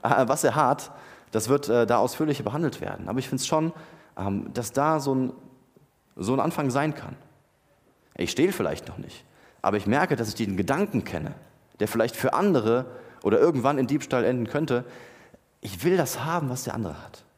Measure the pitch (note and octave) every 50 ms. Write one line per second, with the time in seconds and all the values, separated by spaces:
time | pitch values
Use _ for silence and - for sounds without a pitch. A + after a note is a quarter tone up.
0 | - A#2 B2+ G#2+ C3 A2+ C3 - - C#3+ A2 D3+ - B2+ B2+ - - - - -
1 | - - - - - - - A2 G2+ A2 C3+ C#3+ C#3+ - A2+ A#2+ A#2 G#2 B2 A2+
2 | G#2 B2+ - - D#3 D3+ C#3+ C3+ A#2 G#2 G#2 D3+ E3+ C#3+ - - - - - -
3 | - - G#2 C3 B2+ - - C3 - - D#3+ D#3 D#3+ E3 E3 - - - - -
4 | - _ _ - F#2+ G2 G2 G2+ - - - B2 A#2+ A2 - C3+ C#3+ D#3 D#3+ D#3
5 | C#3 C#3+ C3+ C3 C3 B2+ - - - - - _ _ _ _ - _ _ _ _
6 | _ _ _ - F2+ G2+ B2+ C3+ - D#3+ E3+ - D3 C3+ A#2+ C#3 D3 D#3 D3 -
7 | - - - - - - _ _ _ _ _ _ _ _ _ _ _ _ _ _
8 | _ _ _ - F2+ E2+ - - D3+ F#3+ F3+ - G#2 D2+ C#2+ - - - - -
9 | - - - - - _ _ _ - - _ _ - - - - - G2+ A2 C#3+
10 | F3+ F3 D3+ A2+ A#2 G#2+ - - A2+ G2 F#2+ F#2 G2 E2+ C3+ D#3+ G#3 G3+ - A#2+
11 | - - - D#2+ D#2 - - - - - _ _ _ _ _ - G#2 G#2+ - A2+
12 | A2 A#2+ - - - C3+ - C3+ F#3+ G#3 F3 C3+ G#2+ A2 A#2 B2 C3 B2+ - -
13 | - - - - - G2 G#2 A#2+ - E3+ E3 C3 A2 C3+ D3 C3+ B2+ A#2 C#3 D3
14 | - - - B2+ A#2+ G#2 B2+ B2 A#2 A2 - D3 D#3+ D3+ B2 A#2+ - - - -
15 | - - - - - - - _ _ _ _ _ - - G2 F2 G#2+ F3+ F#3 F#3
16 | D3+ B2 - - B2 D#3 E3 F3 D3+ C3 B2 - - - - A#2 A2 E2+ D2 -
17 | - - - - - _ _